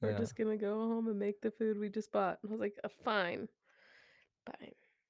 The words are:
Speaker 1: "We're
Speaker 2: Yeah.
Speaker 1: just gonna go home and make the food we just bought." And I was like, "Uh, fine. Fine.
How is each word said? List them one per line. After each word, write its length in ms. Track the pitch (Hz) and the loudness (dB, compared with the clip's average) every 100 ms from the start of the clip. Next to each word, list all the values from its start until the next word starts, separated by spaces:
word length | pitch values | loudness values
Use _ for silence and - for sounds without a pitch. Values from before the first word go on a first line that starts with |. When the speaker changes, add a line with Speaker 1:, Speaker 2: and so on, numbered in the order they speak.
Speaker 1:
"We're 100 | 214 | 0
Speaker 2:
Yeah. 20 | |
Speaker 1:
just 200 | 208 226 - | 2 0 0
gonna 200 | 214 214 | 0 2
go 180 | 202 214 226 | 0 0 0
home 200 | 226 226 | 0 0
and 100 | 202 | 0
make 220 | 202 202 | 0 0
the 100 | 220 | -2
food 280 | - 220 208 | 0 0 2
we 100 | 208 | 0
just 220 | 214 208 | -2 0
bought." 280 | 208 190 - | 2 2 0
And 80 | 202 | -6
I 40 | |
was 60 | 220 | -2
like, 180 | 208 202 | -4 -4
"Uh, 60 | 214 | -10
fine. 600 | - 247 214 175 - 220 _ _ _ - - - _ _ _ - | -6 0 2 2 -2 -6 _ _ _ -20 -20 -20 _ _ _ -16
Fine. 280 | - - - _ _ _ | -16 -16 -20 _ _ _